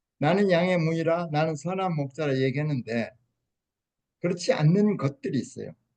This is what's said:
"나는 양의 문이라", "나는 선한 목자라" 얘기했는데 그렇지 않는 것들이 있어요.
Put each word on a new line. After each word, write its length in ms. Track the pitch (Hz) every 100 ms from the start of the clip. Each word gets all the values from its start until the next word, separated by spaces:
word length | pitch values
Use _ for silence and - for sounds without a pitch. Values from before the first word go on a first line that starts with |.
| _ _
"나는 320 | 143 185 202
양의 280 | 170 180 180
문이라", 500 | 160 165 165 165 170
"나는 240 | 151 160 151
선한 380 | 170 190 190 160
목자라" 420 | 139 - 151 131
얘기했는데 720 | 131 131 151 143 110 117 107 - _ _ _ _ _ _ _ _ _ _
그렇지 320 | 175 175 -
않는 440 | - 156 185 208 196
것들이 420 | - - - 131
있어요. 340 | - - 104 - _